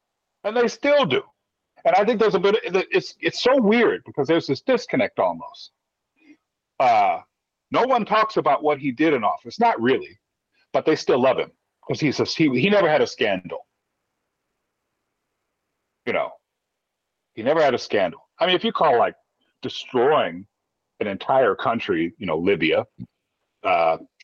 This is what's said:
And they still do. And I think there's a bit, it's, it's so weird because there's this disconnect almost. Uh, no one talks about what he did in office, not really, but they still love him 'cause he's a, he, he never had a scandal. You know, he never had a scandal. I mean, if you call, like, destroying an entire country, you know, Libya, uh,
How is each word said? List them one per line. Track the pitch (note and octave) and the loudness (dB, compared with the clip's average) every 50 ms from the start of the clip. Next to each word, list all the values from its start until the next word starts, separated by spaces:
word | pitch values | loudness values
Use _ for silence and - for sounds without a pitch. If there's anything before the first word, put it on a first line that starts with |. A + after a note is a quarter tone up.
| _ _ _ _ _ _ _ _ - | _ _ _ _ _ _ _ _ -8
And | G3+ G#3+ | -4 -2
they | A#3+ A#3+ A#3 | 0 0 0
still | - - - C#4 D4 D4 C4 | -2 -2 0 2 4 4 2
do. | E3 B2 G2+ - - _ _ _ _ _ _ _ _ _ _ - | 2 0 -2 -4 -6 _ _ _ _ _ _ _ _ _ _ 0
And | F3 E3+ | 2 2
I | F#3+ G#3 | 4 2
think | G3+ A#3+ G3+ | 2 0 2
there's | A3 G#3 F#3+ | 0 0 2
a | F#3+ | 2
bit, | F3 G3+ G3+ A3+ - | 2 2 0 0 -2
it's, | F3 F3 F#3+ E3+ - - F#3 D#3+ - - _ | -2 -2 -2 -2 0 -2 -2 -2 -4 -8 _
it's | - D#3+ - - - | -6 -6 -4 0 0
so | A#3+ C4+ C#4+ | 2 2 4
weird | A#3 G3 A3 A#3+ A3+ D3+ G2+ F2 - | 4 4 4 4 2 2 0 -2 -6
because | - - - C#3 A#2+ | -10 -8 -6 -2 0
there's | E3 E3+ - | 0 0 0
this | - C#3 - | -2 -4 -4
disconnect | - - B3+ A#3 - - - C3 G#2 F#2+ - - | 0 0 0 0 -2 -2 -2 -2 -2 -2 -2 -2
almost. | G#2 F2+ E2+ E2 - - - - - - _ _ _ _ _ _ _ _ _ _ _ _ - _ _ _ _ _ _ _ _ - | -2 -2 -2 -6 -10 -16 -18 -20 -20 -20 _ _ _ _ _ _ _ _ _ _ _ _ -20 _ _ _ _ _ _ _ _ 0
Uh, | C3+ B2 A#2 G#2+ G2+ F#2+ E2+ E2 - _ _ _ _ _ _ _ _ _ | 2 2 4 4 4 2 0 -2 -8 _ _ _ _ _ _ _ _ _
no | B2+ D#3 G#3+ | -2 -2 0
one | C4 C4 A#3+ G#3 | 2 0 0 0
talks | - G3+ G#3+ G#3+ G3 - | 0 0 0 0 0 -2
about | F3+ C#3 D3+ C#3+ - D#3 | -2 0 0 0 0 0
what | D3 D3 C3+ | 0 -2 0
he | C3+ C#3+ | -2 -6
did | B2 A#2 D3+ D#3+ D3 | -2 0 0 2 2
in | B2+ G#2+ | 0 0
office, | G2 F2 - - A#2+ - - | -2 -4 -4 -8 -14 -4 0
not | A#3 A#3 A3 A2 | 0 0 0 0
really, | A2+ B2 C3 A2 - - - _ _ _ _ _ _ _ _ _ _ _ - | 0 0 0 0 -2 -8 -16 _ _ _ _ _ _ _ _ _ _ _ -4
but | C#3 C3 | -2 0
they | - D#3 | 0 0
still | C#3+ - - E3 B2+ B2 | 0 0 0 0 2 2
love | C3+ - - | 2 2 0
him | - - _ _ _ _ _ _ _ - | -2 -6 _ _ _ _ _ _ _ -10
'cause | C3+ - | -6 -2
he's | D3+ C#3+ A2 - | -2 -2 0 -2
a, | A#2 | -2
he, | - - - D#3+ D3 B2+ B2 | -4 0 0 0 2 2 0
he | - G3 | 0 2
never | G3+ G#3 F#3 | 2 2 2
had | D#3+ D3+ C#3 | 2 2 2
a | B2 | 0
scandal. | G#2 - - B2 G#2+ G2 F2+ - D#2+ D#2+ - - _ _ _ _ _ _ _ _ _ _ _ _ _ _ _ _ _ _ _ _ _ _ _ _ _ _ _ _ _ _ _ _ _ _ _ _ _ _ _ _ _ _ _ _ _ _ _ _ | 0 -2 -2 -2 -2 -2 -4 -6 -10 -14 -14 -14 _ _ _ _ _ _ _ _ _ _ _ _ _ _ _ _ _ _ _ _ _ _ _ _ _ _ _ _ _ _ _ _ _ _ _ _ _ _ _ _ _ _ _ _ _ _ _ _
You | A#2+ G#2 | -6 -4
know, | E2+ C#2 - - - _ _ _ _ _ _ _ _ _ _ _ _ _ _ _ _ _ _ _ | -4 -4 -6 -8 -14 _ _ _ _ _ _ _ _ _ _ _ _ _ _ _ _ _ _ _
he | - A2 | -6 -2
never | B2+ D#3 E3 D#3 | -2 0 2 2
had | C#3 A#2+ | 2 0
a | A2+ | -2
scandal. | - - - G#2+ F#2+ E2+ D#2+ - _ _ _ - | -4 -2 -2 0 0 -2 -4 -8 _ _ _ -4
I | E3 | -2
mean, | F3+ F#3 | 0 0
if | F3 - | 0 -2
you | A3+ A3+ | -4 -2
call, | - F3 D#3 B2+ - | 0 2 2 4 2
like, | G#3 F2+ - - _ _ _ _ _ _ _ _ - | 2 0 -2 -8 _ _ _ _ _ _ _ _ -12
destroying | A#2+ - - - - - B2+ A#2 C#3 D#3 C#3 A2+ F2 E2 F2 G2 - _ _ _ _ _ _ _ _ _ _ | -10 -10 -10 -12 -4 0 2 2 4 4 2 0 -2 -4 -10 -14 -18 _ _ _ _ _ _ _ _ _ _
an | A2+ | -6
entire | G#2 G2 F#2+ - - C#3 C3+ C3+ G#2+ F#2+ | -6 -6 -6 -2 0 2 2 4 2 0
country, | - - C3+ A#2 A#2 - - F#2+ E2 E2 F2 - _ | 0 -2 -4 -4 -4 -2 -2 -2 -2 -2 -4 -6 _
you | - | -6
know, | F2 D#2 | -4 -4
Libya, | D#2+ E2+ F#2+ G2+ D#2+ D#2+ D#2+ D#2 F#2 A2+ - _ - - - _ _ _ _ _ _ _ _ _ _ - | -2 0 0 0 0 0 0 0 0 -2 -4 _ -18 -20 -20 _ _ _ _ _ _ _ _ _ _ -2
uh, | F#2+ F#2 E2+ E2 E2 D#2+ D#2+ - - _ _ | 0 0 2 2 0 0 -2 -6 -14 _ _